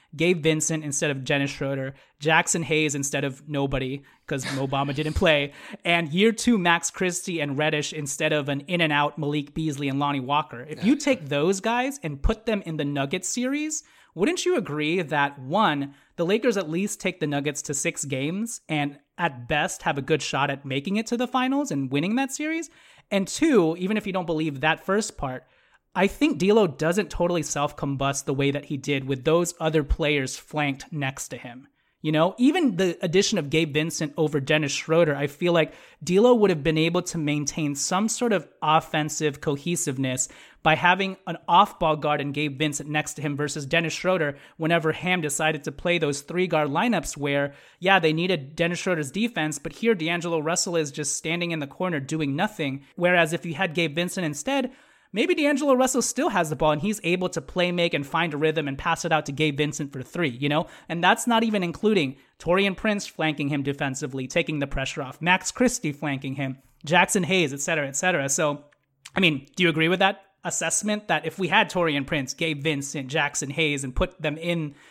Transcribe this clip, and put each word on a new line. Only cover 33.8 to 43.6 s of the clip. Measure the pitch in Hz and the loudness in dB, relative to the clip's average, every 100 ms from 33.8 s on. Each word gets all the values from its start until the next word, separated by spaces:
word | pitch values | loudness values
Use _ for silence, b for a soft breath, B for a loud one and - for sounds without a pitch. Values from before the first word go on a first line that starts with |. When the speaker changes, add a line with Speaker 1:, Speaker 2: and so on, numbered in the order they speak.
| 160 - 151 - | -2 -2 -4 0
Speaker 1:
over | 151 147 | 0 0
Dennis | 135 156 147 | 2 2 2
Schroeder, | - - 160 165 139 | -2 2 4 4 2
I | 143 | -4
feel | - 175 | -2 2
like | 170 156 B B B | 4 2 B B B
D'Lo | 139 185 247 | 0 6 8
would | 247 202 | 8 6
have | 165 | 4
been | 147 156 | 2 2
able | 160 175 | 2 2
to | 175 170 | -2 -2
maintain | 147 147 143 - 151 143 | -2 0 -2 -2 -2 -2
some | - 185 214 | -2 0 0
sort | - 240 | 0 0
of | 196 - _ | 0 -2 _
offensive | 156 156 156 160 151 - 151 143 | 2 2 2 -2 -2 -2 -2 -2
cohesiveness | - 143 170 175 - 131 131 127 - B B B | -2 -2 -2 -2 -2 -2 -2 -2 -6 B B B
by | 156 156 | 2 4
having | 175 185 190 185 - | 4 4 0 -6 -8
an | 170 - | -8 4
off-ball | 175 202 - 165 156 | 6 6 4 0 2
guard | 151 147 | 0 0
and | 143 | -2
Gabe | 143 151 135 | -4 -4 -2
Vincent | 156 139 151 | -2 -2 -4
next | 151 151 | -4 -4
to | - | -4
him | 147 139 | -4 -2
versus | 147 151 | -4 -4